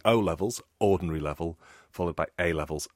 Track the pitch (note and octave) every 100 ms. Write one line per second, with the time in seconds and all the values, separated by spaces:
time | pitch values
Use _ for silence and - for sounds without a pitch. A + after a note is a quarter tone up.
0 | A2 A#2 F#2+ E2 G2+ - - - G2+ F#2
1 | F2 D#2 D2+ C#2+ E2+ E2 - - _ -
2 | F2 D#2+ E2 - F2 D#2 D2 D2+ -